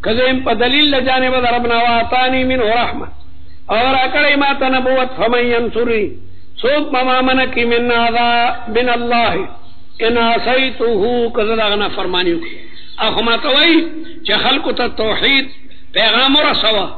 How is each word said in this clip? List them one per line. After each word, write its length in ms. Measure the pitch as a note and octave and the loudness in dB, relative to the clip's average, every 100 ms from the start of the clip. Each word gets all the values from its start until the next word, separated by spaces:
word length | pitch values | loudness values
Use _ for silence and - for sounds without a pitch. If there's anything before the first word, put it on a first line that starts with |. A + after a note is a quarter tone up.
کزیم 360 | G3+ A#3 B3+ C4 | 0 2 2 2
پا 100 | B3 | 0
دلیل 420 | A3 B3 C#4 D4 C#4 | 2 2 4 2 2
لجانب 380 | B3+ C4 B3+ B3+ | 2 0 2 0
در 120 | B3 A#3+ | 0 0
ربنا، 220 | A#3+ A#3 | 0 2
واتانی 680 | A#3+ A#3 A3+ B3 B3+ C4 | 2 2 2 0 2 0
منہ 200 | B3+ C4 | 0 0
رحمہ، 420 | G#3+ A#3 A3 - - - - - - - - | 2 2 0 -4 -6 -8 -10 -10 -8 -8 -2
اور 300 | G#3+ C4 C4+ | 0 2 2
اکڑی 320 | C4 C#4 D4 C#4+ | 0 2 2 2
ما 160 | C#4 C4+ | 2 0
تا 80 | C4 | 0
نبوت، 400 | C4 B3+ C4 B3+ D#3 | 0 2 2 0 0
فمن 280 | A3 A#3+ A#3+ | 0 2 2
ینصرنی، 600 | A#3 A#3+ A3 A#3+ A3+ F3 - - - - - | 0 0 0 0 0 -2 -4 -8 -8 -8 -2
سوک 300 | A#3 D4 D4 | 0 2 0
بما 280 | B3+ B3+ B3+ | 0 2 2
من 180 | C4 C4 B3+ | 2 2 0
کی 120 | A#3+ A#3 | 0 0
من 260 | A#3+ A#3+ | 2 2
عذاب 880 | A#3 A#3 A#3 A#3+ A#3+ A#3+ - - A3 | 2 2 2 2 2 0 -2 -2 0
من 120 | B3 | 0
اللہ، 460 | A#3+ A#3+ A#3+ A3 E3+ - - - - - - | 0 0 2 2 0 -4 -8 -10 -10 -10 -2
ان 180 | A3+ A#3+ | 0 2
عصیتہو، 1120 | A3+ A#3 A3+ B3+ C4 G3+ A3+ G#3+ A3 B3 A#3 | 2 2 2 0 0 -2 0 2 0 0 0
کزد 300 | A#3 G#3+ A3+ | 0 0 0
آغنا 280 | G#3+ G#3 G3 G3+ | 0 0 -2 -2
فرمانیو 440 | F3+ F3+ F3+ E3 | -2 0 0 -2
کی۔ 160 | E3 - - - - - | -4 -8 -10 -10 -8 -2
اخو 240 | A3 G3 | -2 0
ما 120 | A#3 A3+ | 0 0
تا 60 | D4+ | 0
وی، 260 | C#4 E4 D#4+ - - - - - | 2 4 4 2 -6 -10 -8 -4
چه 120 | G#3 | -2
خلق 340 | B3 C#4 C#4 A3 | 0 0 -2 -2
تا 120 | A#3+ | -4
توحید 580 | - A3 F#3+ B3 C#4 - - - - - | -2 -2 0 2 0 -2 -8 -10 -8 -6
پیغام 440 | F#3 A3 A3 C4+ D4 | 0 0 2 2 2
رسوا 500 | D4+ G#3+ G#3+ G#3+ D#3+ | 2 0 0 0 -2